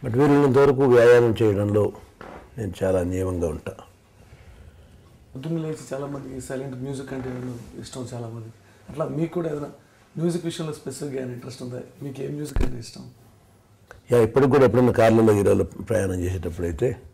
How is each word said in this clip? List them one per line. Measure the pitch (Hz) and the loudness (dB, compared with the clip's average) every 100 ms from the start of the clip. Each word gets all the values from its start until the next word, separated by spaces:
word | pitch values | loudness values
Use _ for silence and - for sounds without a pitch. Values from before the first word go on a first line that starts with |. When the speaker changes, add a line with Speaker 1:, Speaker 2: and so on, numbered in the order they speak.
Speaker 1:
But | 131 117 | -2 2
వీలైనంత | 143 143 143 127 | 4 6 6 6
వరకు | 143 131 135 | 6 4 6
వ్యాయామం | 123 120 120 120 110 | 8 8 8 6 2
చేయడంలో | 110 98 104 104 101 - - _ - - - - | 2 2 0 2 0 -2 -20 _ -20 -20 -20 -12
నేను | 104 87 | -10 -4
చాలా | 98 92 | -2 0
నియమంగా | 90 92 92 90 85 | -2 -4 -4 -2 -4
ఉంటా. | 76 - - - _ _ _ - - - - - - - - _ _ _ 131 | -6 -12 -16 -20 _ _ _ -20 -20 -20 -20 -20 -20 -20 -20 _ _ _ -14
Speaker 2:
పొద్దున్న | 147 165 | -8 -6
లేచి | 156 156 - | -6 -10 -10
చాలామందికి | 135 143 143 - 135 | -10 -10 -10 -12 -14
silent | 123 135 139 127 | -10 -10 -10 -10
music | 131 135 139 | -10 -10 -10
అంటే | 135 127 123 127 120 - - | -10 -8 -10 -10 -12 -16 -18
ఇష్టం | 113 131 117 | -16 -14 -12
చాలామంది. | 120 117 117 110 - _ _ - | -12 -12 -12 -16 -20 _ _ -18
అట్లా | 131 147 | -8 -6
మీకు | 139 160 | -4 -4
కూడా | 175 165 | -4 -6
ఏదైనా | 147 143 - _ _ _ - | -8 -10 -16 _ _ _ -4
music | 170 170 160 | -4 -2 -6
విషయంలో | 160 160 | -8 -10
స్పెసిఫిక్‌గా | 147 - 131 147 131 | -10 -12 -10 -8 -8
ఏమైనా | 127 | -8
interest | 123 127 123 | -10 -14 -14
ఉందా? | 123 123 - - | -12 -12 -16 -14
మీకు | 139 131 | -14 -10
ఏ | 139 | -10
మ్యూజిక్ | 147 147 135 123 | -8 -4 0 0
అంటే | 120 | 0
ఇష్టం? | 113 - 127 _ _ _ _ _ _ _ _ - _ | -12 -18 -20 _ _ _ _ _ _ _ _ -20 _
Speaker 1:
యా, | 120 | 2
ఇప్పటికి | 110 135 135 | 4 4 4
కూడా | 123 127 | 6 6
ఎప్పుడైనా | 113 123 | 6 2
కార్లలో, | 110 113 113 113 | 4 4 6 4
హీరోలో | 104 98 98 | 4 4 2
ప్రయాణం | 92 - 98 101 95 92 | 0 -6 -6 -2 -2 -4
చేసేటప్పుడు | 90 92 85 80 85 | -4 -4 -6 -6 -6
అయితే | 87 120 127 - | -2 -2 -4 -14